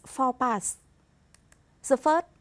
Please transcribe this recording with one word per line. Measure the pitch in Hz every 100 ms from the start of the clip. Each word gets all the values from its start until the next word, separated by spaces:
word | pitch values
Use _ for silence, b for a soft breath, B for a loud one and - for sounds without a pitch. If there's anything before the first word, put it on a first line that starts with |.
| - -
four | 262
parts. | 247 254 214 - - _ _ _ _ _ _ _ _ _ _ -
The | 254
first, | 311 320 339 _